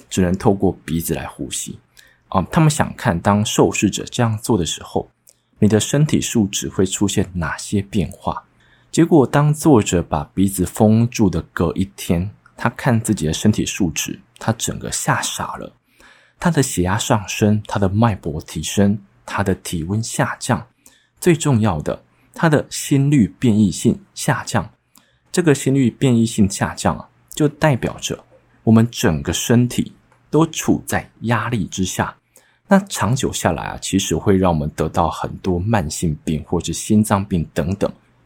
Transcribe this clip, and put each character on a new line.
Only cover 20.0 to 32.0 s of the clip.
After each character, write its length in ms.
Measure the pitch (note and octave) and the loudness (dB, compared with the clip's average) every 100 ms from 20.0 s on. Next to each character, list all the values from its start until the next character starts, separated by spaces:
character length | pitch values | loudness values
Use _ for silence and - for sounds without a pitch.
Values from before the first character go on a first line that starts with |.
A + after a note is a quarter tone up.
下 340 | A2+ - C3+ - | -4 -4 -4 -4
降， 280 | - A#2 - _ _ _ _ _ | -4 -4 -4 _ _ _ _ _
最 160 | F3+ | 0
重 260 | E3 D3+ A#2+ | 2 2 2
要 200 | G#2+ D#2 | 2 0
的， 220 | C#2+ - _ _ _ | -4 -8 _ _ _
他 140 | - E3+ | -2 2
的 180 | D3 - | 2 0
心 400 | - - C#3 C#3 | -8 0 2 4
率 160 | D3 F#2 - | 4 2 2
变 200 | B2 G#2 | 2 4
异 120 | G2+ | 2
性 280 | D#2 A#2+ - - | 2 0 0 -6
下 280 | - - C#3 | -6 -4 -4
降。 260 | - A2 D#2+ _ _ _ _ _ _ | -4 -6 -6 _ _ _ _ _ _
这 100 | - | 0
个 120 | E3+ | 2
心 200 | C#3 - | 2 2
率 160 | C#3 B2 | 2 2
变 260 | - C#3 A#2 | 2 2 4
异 80 | |
性 240 | A2+ - F#2+ | 2 2 0
下 260 | - G2 | 0 -6
降 220 | - G2 - | -2 -4 -4
啊， 120 | - _ _ | -8 _ _
就 120 | - D3+ | -2 -2
代 300 | - D#3 B2 | 2 0 2
表 180 | C#2 - | -2 -6
着 240 | - - _ _ _ _ | -10 -10 _ _ _ _
我 80 | - | 4
们 140 | A2+ A#2 | 4 4
整 320 | - A2 D2+ | 0 0 0
个 100 | C#2+ | -2
身 360 | F2 - A#2+ B2 | -4 2 2 2
体 240 | - - - _ _ _ | -2 -6 -10 _ _ _
都 160 | D3+ E3 | 0 0
处 360 | - - E2 - | 0 -2 -2 -2
在 240 | G2+ - _ | -6 -6 _
压 280 | A2 A2+ - | -4 -2 -2
力 160 | A#2+ E2+ | -4 -4
之 180 | - | -4
下。 320 | F#3 - | -4 -4